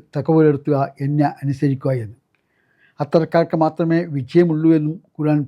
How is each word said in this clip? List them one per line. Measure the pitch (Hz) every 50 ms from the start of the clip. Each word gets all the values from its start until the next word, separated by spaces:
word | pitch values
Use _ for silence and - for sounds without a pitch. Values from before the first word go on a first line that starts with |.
| - _ -
തഖ്വ | 147 135 - 160
പുലർത്തുക, | 160 156 151 147 139 139 - 147 135 139 135 - - 143
എന്നെ | 139 147 147 151 147 - - -
അനുസരിക്കുക" | 139 139 - - 143 135 131 - 139 135 123 113
എന്ന്. | 104 113 - _ _ _ _ _ _ _ _ _ _ _ _ _ _ _ -
അത്തരക്കാർക്ക് | 139 - - 170 160 156 - 170 165 160 - 160 160
മാത്രമേ | 156 156 - 170 165 165 165 175 170 147
വിജയമുള്ളൂ | 143 127 135 - 170 180 170 156 156 160 160 165 160
എന്നും | 151 151 160 - - _ _
ഖുർആൻ | - 151 151 151 147 143